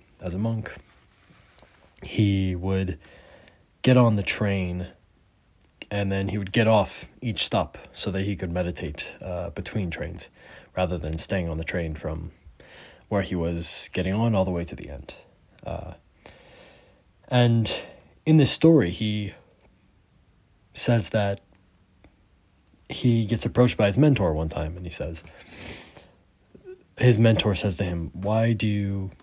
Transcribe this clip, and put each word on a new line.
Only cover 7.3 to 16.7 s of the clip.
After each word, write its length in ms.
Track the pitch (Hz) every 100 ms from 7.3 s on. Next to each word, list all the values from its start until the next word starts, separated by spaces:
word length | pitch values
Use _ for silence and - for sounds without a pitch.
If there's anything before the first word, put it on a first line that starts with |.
| 98
stop 340 | - 107 - - -
so 200 | - 104
that 100 | 95
he 160 | 98 95
could 120 | 87
meditate, 640 | 87 87 82 82 78 - -
uh, 280 | - 87 85
between 400 | - - 110 90
trains, 400 | 80 80 82 - _ - - - -
rather 200 | 80 85
than 200 | 78 80
staying 340 | - 98 85
on 60 | 80
the 80 | 80
train 280 | 90 82
from 380 | 78 78 78 80 - - - - - - - -
where 140 | 101
he 120 | 95 90
was 540 | 82 85 82 - -
getting 220 | - 87
on 200 | 104 117
all 120 | 104 95
the 60 |
way 120 | 87
to 100 | 82
the 160 | - -
end. 260 | 69 71 - _ _ _ _ -
Uh, 300 | 85 82 - _ _ - - - - -